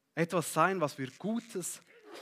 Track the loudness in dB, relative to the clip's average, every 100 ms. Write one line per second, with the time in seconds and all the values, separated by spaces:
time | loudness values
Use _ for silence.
0 | _ -2 0 2 0 4 4 4 0 -2
1 | -8 -6 -4 -4 -4 -8 -6 -10 -16 -20
2 | -18 -16